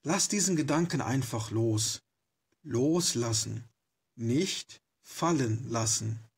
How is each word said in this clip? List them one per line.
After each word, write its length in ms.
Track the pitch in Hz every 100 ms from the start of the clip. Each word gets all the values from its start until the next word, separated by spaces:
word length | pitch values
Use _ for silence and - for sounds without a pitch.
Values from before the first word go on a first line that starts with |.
Lass 240 | 139 185 -
diesen 300 | 208 175 170
Gedanken 420 | 143 151 175 151
einfach 520 | 107 135 113 120 110
los. 500 | 110 113 110 110 - _ _ _ _ _ _
Loslassen, 1000 | 156 117 139 170 165 - 120 110 113 110 - _ _ _ _ -
nicht 680 | 117 131 185 - - - _ _
fallen 680 | - - 165 160 120 110 -
lassen. 500 | 117 113 - 110 113 -